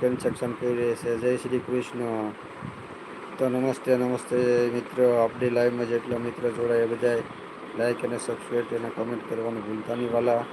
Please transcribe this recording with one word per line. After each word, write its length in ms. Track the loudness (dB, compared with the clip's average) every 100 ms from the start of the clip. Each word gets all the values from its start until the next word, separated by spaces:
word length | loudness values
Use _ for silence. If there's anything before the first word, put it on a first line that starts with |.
કન્સ્ટ્રક્શન 520 | 0 2 0 -2 -4
કરી 220 | -2 -2
રહ્યા 200 | 0 0
છે. 220 | 0 -2 0
જય 200 | 2 0
શ્રી 220 | 0 -2
કૃષ્ણ. 720 | 0 -2 -2 -4 -2 -2 -4 -6 -12 -12 -12 -12 -14 -14 -14 -12 -12 -2
તો 100 | 0
નમસ્તે, 480 | 2 0 0 2 2
નમસ્તે 400 | 4 -2 0 2 4 4 4
મિત્રો. 400 | 0 -2 4 6
આપણી 360 | 6 4 2 2
લાઈવમાં 380 | 4 4 2 0
જેટલા 300 | 0 0 -2
મિત્રો 320 | -4 -2 -2
જોડાયા 360 | 0 2 4 2
બધાય 360 | 2 2 2 -2 -10 -14 -14 -8 -2
લાઈક 260 | 0 0
અને 140 | -2 -4
સબસ્ક્રાઈબ 560 | -4 -6 -2 -2 0 -2
અને 120 | -2
કોમેન્ટ 420 | -4 -4 -4 -4
કરવાનું 360 | -4 -2 -4 -4
ભૂલતા 280 | -6 -4
નહીં 180 | -2 0
વાલા. 320 | 2 4 2 0